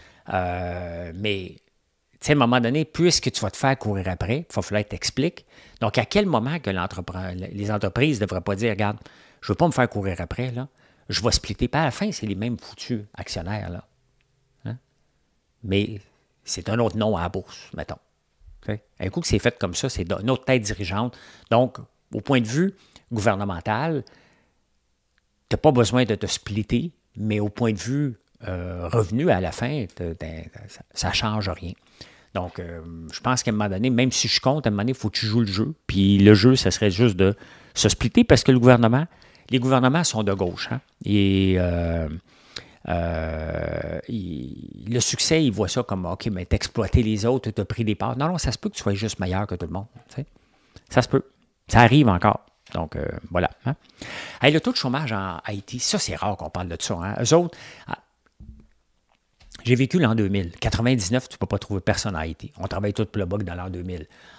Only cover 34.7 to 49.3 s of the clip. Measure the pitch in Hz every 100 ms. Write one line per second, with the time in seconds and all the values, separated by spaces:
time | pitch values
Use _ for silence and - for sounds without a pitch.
34.7 | 101 113 131 107 - 110 113 107 95 139
35.7 | 160 - 95 98 101 101 104 120 131 95
36.7 | - 104 92 120 90 95 - - - -
37.7 | - - - 120 - 240 135 - 127 123
38.7 | 120 113 127 165 - - - - 131 127
39.7 | 131 127 156 165 113 101 98 90 85 -
40.7 | 123 - _ - 104 98 95 95 92 90
41.7 | 87 85 82 80 80 - _ - - -
42.7 | - - 87 85 82 80 80 80 80 80
43.7 | 80 80 80 - 113 90 73 65 - -
44.7 | 50 104 120 - - - 160 147 98 95
45.7 | 127 - 95 87 - 117 90 87 - -
46.7 | - 98 127 110 107 113 131 - - 95
47.7 | - 110 101 104 120 156 180 - - 214
48.7 | - 101 98 107 - 90